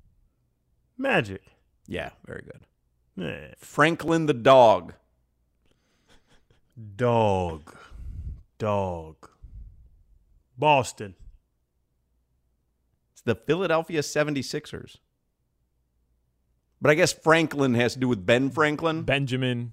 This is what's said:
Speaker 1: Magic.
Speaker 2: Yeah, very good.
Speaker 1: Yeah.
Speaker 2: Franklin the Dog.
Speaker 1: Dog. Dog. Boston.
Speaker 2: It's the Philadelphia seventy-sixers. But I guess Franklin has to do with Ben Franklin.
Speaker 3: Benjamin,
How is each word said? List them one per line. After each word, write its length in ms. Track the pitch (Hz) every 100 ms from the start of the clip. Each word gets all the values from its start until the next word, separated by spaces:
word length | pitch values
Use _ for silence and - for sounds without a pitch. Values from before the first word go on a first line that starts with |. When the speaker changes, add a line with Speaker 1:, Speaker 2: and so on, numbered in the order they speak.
| _ _ _ _ _ _ _ _ _ -
Speaker 1:
Magic. 440 | 269 190 101 92 _ _ _ _ -
Speaker 2:
Yeah, 240 | 85 - _ -
very 160 | -
good. 240 | - - _ _ _ _ _ 190
Speaker 1:
Yeah. 380 | 76 71 76 -
Speaker 2:
Franklin 680 | - - 156 165 151 165 151
the 80 |
Dog. 600 | 123 127 131 113 92 85 - _ _ _ _ _ _ _ _ _ _ _ - _ _ _ _ _ 120 107 98
Speaker 1:
Dog. 800 | 123 117 107 95 87 78 - - - - - - - - _ -
Dog. 580 | 107 101 95 85 80 - - _ - - - - - _ _ _ _ _ _ 123
Boston. 560 | 151 139 113 - 101 - - - _ _ _ _ _ _ _ _ _ _ _ _ _ _ _ _ _
Speaker 2:
It's 100 | _
the 120 | 120
Philadelphia 680 | 110 - 170 175 160 165 160
seventy-sixers. 960 | - - 151 139 - 151 - - - - _ _ _ _ _ _ _ _ _ _ _ _ _ _ _ _ _ -
But 100 | 139
I 40 |
guess 180 | 156 170
Franklin 600 | - 160 165 156 143 135
has 200 | 120 120
to 60 | 127
do 80 | 127
with 180 | 107 90
Ben 240 | 123 135
Franklin. 520 | 123 151 147 160 160
Speaker 3:
Benjamin, 680 | 117 139 135 127 127 120 117